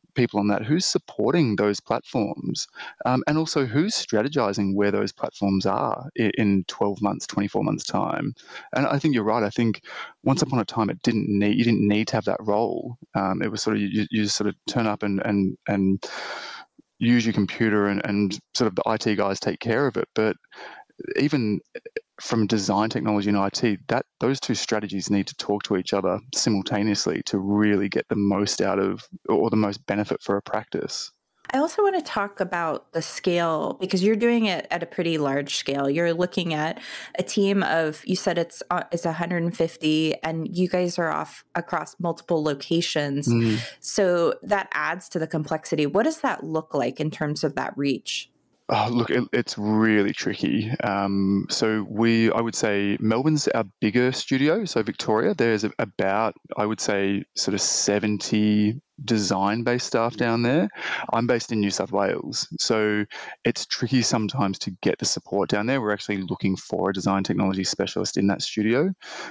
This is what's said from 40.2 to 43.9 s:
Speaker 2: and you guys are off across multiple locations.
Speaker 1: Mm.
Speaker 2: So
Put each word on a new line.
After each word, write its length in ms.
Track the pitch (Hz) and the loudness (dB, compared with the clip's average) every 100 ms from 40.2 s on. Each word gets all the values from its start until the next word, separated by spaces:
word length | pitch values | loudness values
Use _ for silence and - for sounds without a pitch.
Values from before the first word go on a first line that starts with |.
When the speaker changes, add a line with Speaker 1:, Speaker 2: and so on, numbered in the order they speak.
Speaker 2:
and 340 | 160 165 156 170 | -4 -4 -4 0
you 120 | 180 | 0
guys 280 | 180 180 175 | 2 0 0
are 100 | 165 | -2
off 340 | 156 156 - _ 175 | -2 -6 -12 _ -8
across 400 | 165 165 147 - | -4 -4 -4 -6
multiple 460 | 170 165 - 165 | -6 -6 -2 0
locations. 800 | 151 139 - 165 - 156 147 139 139 | 0 -2 -2 -2 0 -2 0 0 2
Speaker 1:
Mm. 320 | 117 113 110 - - | 2 2 0 -4 -10
Speaker 2:
So 540 | - | -4